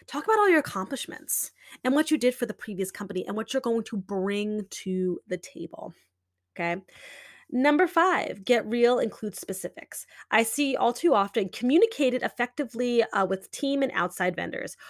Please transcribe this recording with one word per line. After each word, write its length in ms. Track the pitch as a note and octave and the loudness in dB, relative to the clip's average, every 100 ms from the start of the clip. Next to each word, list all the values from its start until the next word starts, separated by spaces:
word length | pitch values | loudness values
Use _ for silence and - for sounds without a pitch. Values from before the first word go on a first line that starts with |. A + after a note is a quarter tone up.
| - | -10
talk 200 | - G#4+ | -6 2
about 120 | A4 | 4
all 120 | G4+ | 6
your 100 | D#4+ | 4
accomplishments 920 | C#4+ F#3+ G3+ C4+ - - - - - _ - - | 2 -4 -6 -6 -8 -12 -6 -6 -6 _ -20 -6
and 120 | B3+ C#4 | 0 2
what 160 | D#4 | 4
you 60 | D4+ | 4
did 180 | B3 B3 | 2 0
for 100 | B3 | -6
the 80 | |
previous 380 | - - F#3 F#3 | -6 -8 -6 -6
company 340 | - G3+ F3+ F3+ | -6 -8 -6 -4
and 100 | G#3 | -6
what 180 | A3+ | -4
you're 80 | C4+ | -4
going 220 | B3 A3+ A3 | 0 -2 -2
to 120 | G#3+ | -6
bring 720 | F#3 G3 G3 G3+ G#3 G#3+ G3 | -4 -2 -2 -2 -2 -4 -6
to 500 | - F#3+ F#3 F#3 F3 - | -10 -4 0 0 -2 -4
the 120 | F3+ | -8
table, 580 | - - E3+ - - - _ _ _ _ _ | -8 -14 -12 -12 -14 -16 _ _ _ _ _
okay? 280 | - E3+ F3+ - - - - - - - | -6 -4 -4 -8 -20 -20 -20 -20 -20 -4
Number 380 | B3 C#4+ D4 F4+ | 2 4 4 4
five, 560 | E4 F#4 E4 - G3+ | 4 2 2 -2 -6
get 240 | F#3 A#3+ G#3+ | 2 2 2
real, 320 | A#3+ A#3+ B3 | 4 4 4
include 340 | A3 - G#3 | 0 -4 -8
specifics. 720 | - - F#3 - - - - - - - | -8 -10 -8 -8 -12 -16 -16 -16 -18 -2
I 120 | G#3+ | 0
see 320 | A3+ - C#4+ C4 | 0 0 0 2
all 160 | A#3 | 0
too 220 | A#3 E4+ | 2 4
often, 340 | A3 G3 A3+ G3 | 4 2 -2 -4
communicated 760 | - B3 D#4 A4+ - C4 A3 | -2 2 4 4 4 0 2
effectively, 800 | - - B3 - B3+ A3+ B3 A#3+ | -4 -4 -6 -4 -6 -2 0 2
uh, 220 | G#3+ G3 F#3+ | 2 2 0
with 240 | F#3+ - | -2 -6
team 320 | - C#4 C#4 | -4 -2 0
and 80 | C4+ - | 0 -2
outside 400 | F3+ - F#3 F3 | -4 -2 -2 -2
vendors, 400 | E3+ - - - | -6 -6 -10 -14